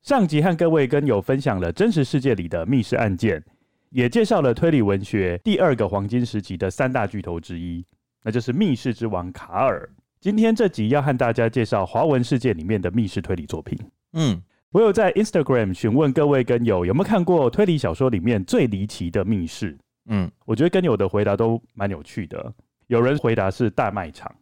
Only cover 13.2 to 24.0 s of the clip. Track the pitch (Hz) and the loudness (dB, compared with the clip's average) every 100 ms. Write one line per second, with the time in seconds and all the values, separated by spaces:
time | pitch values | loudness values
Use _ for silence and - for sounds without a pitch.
13.2 | 87 92 76 - - - - _ _ 160 | -6 -6 -6 -10 -8 -10 -12 _ _ -2
14.2 | 151 87 - _ _ 185 220 196 202 - | -2 -2 -8 _ _ 2 4 4 2 2
15.2 | 214 185 143 131 104 92 117 117 151 131 | 0 0 2 2 0 0 0 2 2 2
16.2 | 147 139 127 120 117 95 87 120 202 214 | 2 2 2 0 2 0 2 0 2 0
17.2 | 175 175 127 - 202 160 92 - 131 110 | 2 2 2 2 2 2 0 0 0 0
18.2 | 92 113 92 247 135 101 104 - 87 92 | 0 0 0 0 0 0 -6 -6 -6 -4
19.2 | 95 107 82 - 98 71 _ _ - 107 | -2 -2 -4 -6 -10 -10 _ _ -4 -2
20.2 | 87 _ - 110 160 185 180 107 98 107 | -2 _ -6 0 2 2 2 0 0 0
21.2 | 104 101 113 113 _ - 101 90 76 - | 0 0 0 -2 _ -8 -6 -6 -10 -12
22.2 | 85 - - 113 _ _ _ 120 120 147 | -10 -10 -12 -16 _ _ _ 2 2 2
23.2 | 120 110 95 95 120 - 117 101 | 0 0 0 0 -2 0 -2 -4